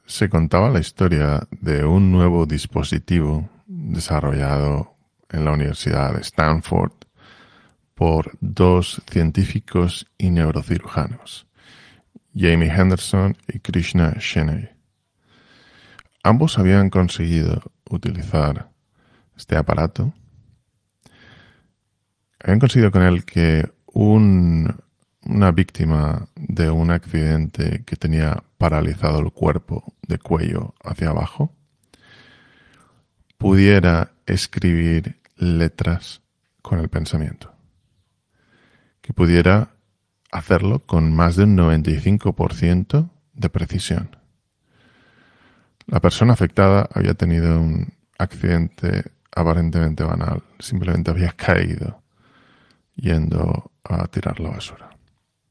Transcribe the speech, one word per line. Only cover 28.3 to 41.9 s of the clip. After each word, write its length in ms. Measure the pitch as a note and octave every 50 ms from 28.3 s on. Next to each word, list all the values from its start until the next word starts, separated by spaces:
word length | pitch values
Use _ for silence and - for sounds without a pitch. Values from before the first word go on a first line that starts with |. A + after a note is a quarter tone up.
| - - - _ _
paralizado 600 | - E2+ E2 D#2 D2+ D#2+ D#2+ - - - D#2 D#2 D#2
el 140 | D2+ -
cuerpo 600 | - - - D#2 D2+ E2+ - - - - - - - _
de 160 | - - F2 -
cuello 560 | - - E2+ D#2+ E2 E2 E2+ F2 - - - _
hacia 280 | - - - - F2 D#2+
abajo 420 | D#2 D#2+ D#2+ - - - C#3+ - - _ _ _ _ _ _ _ _ _ _ _ - - - _ _ _ _ _ _ _ _ _ _ _ _ _ _ _ _ _ _ _ _ _ _
pudiera 760 | - G#2+ G2 F#2+ F#2+ G2 G2+ G2+ G2 F2+ F2+ E2+ E2 - - _ _ _
escribir 960 | - F#2+ F#2 - - - - - F2 E2+ E2 E2 E2 E2 D#2+ D#2 - - - _ _ _
letras 840 | - F2 F2 E2+ E2 E2+ E2 - - - E2 F2 F#2 - - - - _ _ _ _ _ _ _ _
con 160 | - - G2 F2
el 100 | D#2+ D2+
pensamiento, 640 | - E2 D#2+ - - D#2 D2+ C#2+ - - - - _ _ _ _ _ _ _ _ _ _ _ _ _ _ _ _ _ _ _ _ _ _ _ _ _ _ _ _ _ _
que 100 | - -
pudiera 640 | - - F2 E2+ F2 E2+ E2+ F2+ G2 G#2+ B2 - _ _ _ _ _ _ _ _ _ _ _ _
hacerlo 560 | - E2 - - F#2+ F2 F#2+ G2+ A#2+ C#3 -
con 260 | - F2+ E2 D#2+ D#2+
más 240 | D#2+ D#2+ E2+ F2 E2+
de 80 | F#2+ G#2
un 120 | G#2+ G2+
noventa 340 | F#2 E2+ E2 D#2+ D#2 D2+ D#2